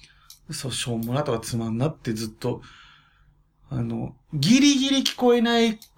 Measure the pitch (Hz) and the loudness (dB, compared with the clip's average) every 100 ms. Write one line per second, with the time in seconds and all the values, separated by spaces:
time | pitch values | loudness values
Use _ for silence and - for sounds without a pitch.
0 | - _ - - - 156 131 - 123 117 | -20 _ -20 -20 -14 -10 -8 -6 -6 -6
1 | 113 131 143 117 - 117 113 113 151 - | -4 -4 -2 -4 -4 -4 -4 -2 -2 -4
2 | 127 110 110 - 123 123 - - - _ | -6 -6 -8 -6 -6 -6 -12 -20 -20 _
3 | _ _ _ _ _ _ _ 131 117 113 | _ _ _ _ _ _ _ -6 -6 -6
4 | 127 - _ 151 151 262 285 269 277 269 | -10 -14 _ 0 4 6 6 4 2 0
5 | - - 247 240 233 233 226 220 - | -2 0 4 4 4 4 2 -2 -12